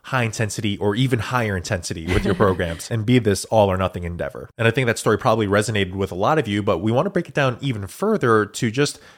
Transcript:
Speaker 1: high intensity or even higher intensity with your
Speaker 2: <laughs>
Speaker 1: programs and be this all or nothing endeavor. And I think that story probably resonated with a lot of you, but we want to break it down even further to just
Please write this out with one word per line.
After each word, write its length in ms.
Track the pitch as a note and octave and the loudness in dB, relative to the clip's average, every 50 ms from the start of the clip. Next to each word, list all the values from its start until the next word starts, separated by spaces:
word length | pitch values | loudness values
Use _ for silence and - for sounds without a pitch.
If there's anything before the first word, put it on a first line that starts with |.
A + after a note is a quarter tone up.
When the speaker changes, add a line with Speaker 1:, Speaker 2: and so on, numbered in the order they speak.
| - | -12
Speaker 1:
high 180 | - - B2+ A#2+ | -6 -4 -2 -2
intensity 520 | A2+ G#2 - A2+ G#2 - - G#2+ G#2 G2+ - | -2 -2 -2 -4 -4 -4 -4 -4 -4 -4 -2
or 160 | G2 G#2 G#2 | -2 0 0
even 240 | A2+ C3+ B2+ C3+ A2+ | 2 2 2 0 -2
higher 360 | G#2 - B2+ B2 A#2 G#2+ G2 | -2 -2 -2 -2 -2 -2 -2
intensity 520 | F2+ E2+ - G#2+ F2+ - - F2 E2+ D#2+ E2+ | -4 -4 -4 -4 -4 -4 -6 -8 -8 -4 0
with 180 | F#2 - F#2+ | 0 0 2
your 80 | G2 F#2+ | 2 2
Speaker 2:
<laughs> 80 | - A2 | 4 4
Speaker 1:
programs 460 | G2 F#2 F2 F2+ E2 E2+ E2+ - - | 2 2 0 -2 -4 -6 -8 -8 -6
and 160 | A#2+ A2+ G#2+ | -4 -4 2
be 140 | A2 B2 B2+ | 4 4 4
this 260 | G#2 G#2+ G2 - - | 6 4 2 0 0
all 260 | - A#2 A2 G#2 G2 | 0 4 4 4 4
or 60 | F#2 F#2 | 4 0
nothing 280 | F#2+ F2+ - F#2 F2 | 0 -2 -2 -4 -8
endeavor. 440 | E2+ E2+ E2 D2 C#2+ - A#1+ C2+ - - - | -8 -6 -6 -6 -8 -8 -12 -16 -14 -6 0
And 100 | A2+ A2+ | 0 2
I 40 | |
think 160 | A2+ C#3 B2+ A#2 | 2 2 0 0
that 100 | A2 - | 0 0
story 220 | - A#2+ G#2+ G2+ | 2 2 2 2
probably 260 | - B2+ A2 A2+ G#2+ | 4 2 2 2 2
resonated 480 | G2 G2+ G#2 G#2+ A#2+ G#2+ G#2 G2 F#2 F#2 | 2 2 2 2 2 0 0 0 0 -2
with 180 | G2 G2 F#2 | -4 -4 -4
a 40 | F2 | -2
lot 240 | F2+ G2+ B2 D#3 D#3 | -2 0 0 2 0
of 80 | C#3+ G2+ | 0 0
you, 160 | G2+ G#2 G2 | -2 -2 0
but 160 | G#2+ F#2+ E2 | 0 0 0
we 120 | F#2+ A2 | 0 0
want 140 | A#2 C3 E3 | 2 2 0
to 60 | G3+ | 0
break 160 | G3 F3+ - - | -2 -4 -6 -4
it 80 | - | -2
down 240 | D#3 C#3 C3 A#2+ G#2+ | -2 0 0 -2 -2
even 240 | - C#3 A#2+ G#2 G2 | -4 -6 -4 -4 -8
further 580 | F#2+ - - F#3+ G#3+ A3 F3+ - B2 A2+ G#2+ G#2 G#2 | -10 -8 -4 -2 0 0 2 2 4 4 4 2 0
to 240 | - - C3 A2+ | -2 -4 -2 -2
just 280 | G#2+ C3+ D3 - - - - - - | 0 0 -2 -2 -2 -10 -18 -20 -20